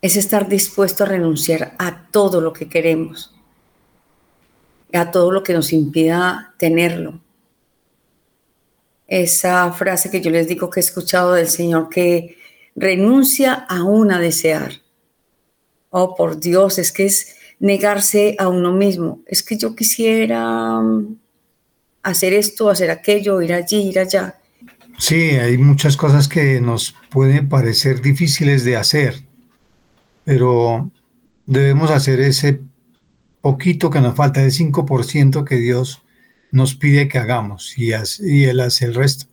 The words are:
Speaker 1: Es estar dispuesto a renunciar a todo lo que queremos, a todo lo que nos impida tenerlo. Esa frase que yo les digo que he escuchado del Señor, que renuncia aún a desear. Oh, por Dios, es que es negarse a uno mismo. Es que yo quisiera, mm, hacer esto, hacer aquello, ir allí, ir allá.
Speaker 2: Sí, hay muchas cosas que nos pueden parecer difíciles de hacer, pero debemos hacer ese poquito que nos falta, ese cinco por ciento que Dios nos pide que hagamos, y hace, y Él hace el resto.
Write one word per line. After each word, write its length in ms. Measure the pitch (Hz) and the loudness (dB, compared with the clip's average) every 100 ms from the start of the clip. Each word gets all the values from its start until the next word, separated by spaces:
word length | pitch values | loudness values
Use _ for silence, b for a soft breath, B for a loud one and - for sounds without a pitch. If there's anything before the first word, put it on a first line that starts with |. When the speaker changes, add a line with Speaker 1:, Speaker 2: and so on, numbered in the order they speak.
Speaker 1:
Es 140 | 190 202 | 0 -2
estar 320 | 196 208 202 | 0 0 0
dispuesto 560 | 196 - - 190 185 | -2 -2 -2 -2 0
a 40 | 196 | -2
renunciar 680 | 190 165 151 - 160 156 - | 0 -2 -2 -2 -4 -4 -6
a 280 | 180 170 _ | -8 -8 _
todo 300 | 208 196 180 | 0 2 0
lo 140 | 165 | -2
que 160 | 165 156 | -6 -6
queremos, 680 | 170 165 160 160 - - _ _ _ _ _ _ _ _ _ _ _ _ _ _ _ _ | -2 0 -2 -4 -12 -20 _ _ _ _ _ _ _ _ _ _ _ _ _ _ _ _
a 180 | 175 170 | -4 -2
todo 200 | 180 175 | 2 2
lo 120 | 190 | 0
que 100 | 190 | 0
nos 200 | 175 151 | -2 0
impida 800 | 160 147 160 160 170 180 214 - _ | 0 0 0 0 2 -2 -4 -12 _
tenerlo. 640 | 170 165 170 170 160 165 _ _ _ _ _ _ _ _ _ _ _ _ _ _ _ _ _ _ _ | 0 0 0 -4 -10 -14 _ _ _ _ _ _ _ _ _ _ _ _ _ _ _ _ _ _ _
Esa 680 | 185 170 - 185 180 175 | -2 0 0 0 2 0
frase 380 | 170 185 180 190 | -2 -4 -2 -4
que 100 | 185 | -4
yo 80 | 170 | -2
les 180 | 165 165 | 0 -2
digo 220 | 175 180 | -4 -4
que 100 | 185 | -2
he 40 | |
escuchado 500 | 175 - 175 180 180 | -4 -4 -2 0 2
del 160 | 180 165 | 2 0
Señor, 400 | 170 170 165 160 | -2 0 0 -2
que 480 | - 175 175 170 B B B B - | 0 0 0 -2 B B B B -4
renuncia 760 | 190 185 202 269 269 - 269 | -2 2 4 4 4 2 0
aún 580 | 262 - 180 175 214 214 | 0 -6 -4 2 4 4
a 80 | 180 | 2
desear. 520 | 170 165 160 156 135 - _ _ _ _ _ _ _ _ _ _ _ | 0 0 0 -2 -6 -12 _ _ _ _ _ _ _ _ _ _ _
Oh, 260 | 185 180 180 | -2 -2 0
por 240 | 170 156 | -4 -2
Dios, 400 | 165 180 196 185 | 0 2 2 0
es 140 | 170 | -4
que 140 | - 196 | -2 0
es 280 | 196 - B B B | 0 -4 B B B
negarse 800 | 196 196 202 202 202 208 208 208 | 0 2 0 0 0 2 0 0
a 80 | 190 | -2
uno 240 | 180 175 | 0 0
mismo. 480 | 185 202 180 165 - - | 2 0 0 -6 -8 -8
Es 180 | 185 | -8
que 140 | - 214 | -6 -6
yo 180 | 226 220 | -6 -4
quisiera, 1040 | 226 - 226 220 220 - 113 113 226 113 | -4 -2 0 0 0 -2 -2 -2 -2 -2
mm, 380 | 113 110 104 110 _ _ _ _ _ _ _ _ | 0 -2 -4 -12 _ _ _ _ _ _ _ _
hacer 280 | 196 180 185 | -6 -2 0
esto, 380 | 196 208 - 214 | 2 0 -2 0
hacer 200 | 190 175 | 2 0
aquello, 520 | 165 - 208 202 190 | -2 0 0 0 -2
ir 100 | 165 | 0
allí, 380 | 175 175 208 196 | -2 0 -2 0
ir 100 | 185 | -2
allá. 400 | 190 196 185 - _ _ - _ _ - | 0 -2 -4 -12 _ _ -20 _ _ -8
Speaker 2:
Sí, 340 | - 160 165 | -2 0 2
hay 260 | 139 120 123 | 2 2 4
muchas 400 | 139 139 151 139 | 4 4 2 0
cosas 320 | 156 143 143 | 2 4 2
que 320 | 170 143 131 | 2 2 2
nos 340 | 120 117 - - _ | 0 -2 -6 -12 _
pueden 400 | 135 135 143 139 | 0 2 2 2
parecer 520 | 135 135 - 135 127 | 0 2 0 0 0
difíciles 640 | 131 139 170 - 147 139 | 0 0 0 0 2 2
de 140 | 123 120 | 2 0
hacer, 500 | 104 147 135 - - _ _ _ _ _ _ _ _ _ | 0 0 0 -4 -16 _ _ _ _ _ _ _ _ _
pero 680 | - 135 123 120 117 117 - _ _ _ _ _ - | -2 2 2 2 0 -2 -6 _ _ _ _ _ -2
debemos 440 | 131 139 139 156 | 2 2 2 2
hacer 300 | 151 139 127 | 2 2 2
ese 420 | 135 135 143 139 - _ _ _ _ _ _ _ | 2 2 0 -2 -6 _ _ _ _ _ _ _
poquito 480 | 143 135 180 175 170 | -2 0 0 0 0
que 100 | 156 | 2
nos 160 | 123 117 | 0 2
falta, 260 | 143 139 | 0 2
ese 160 | 135 - | 0 0
cinco 280 | 160 147 143 | 0 0 0
por 180 | 135 | -2
ciento 400 | 113 151 139 147 | -2 2 2 2
que 120 | 143 127 | -2 -2
Dios 480 | 120 123 127 - _ b b b b | 0 0 -2 -10 _ b b b b
nos 240 | 131 131 - | 0 0 0
pide 320 | 147 143 139 | 2 4 2
que 100 | 131 | -2
hagamos, 600 | 113 120 104 98 - - | -2 -4 -4 -12 -14 -6
y 160 | 117 | -4
hace, 380 | 110 110 - 202 | -2 -6 -6 0
y 140 | 143 139 | 2 4
Él 140 | 123 | 2
hace 260 | 123 - 123 | 0 -2 -2
el 80 | |
resto. 320 | 120 135 - - | 0 -2 -2 -10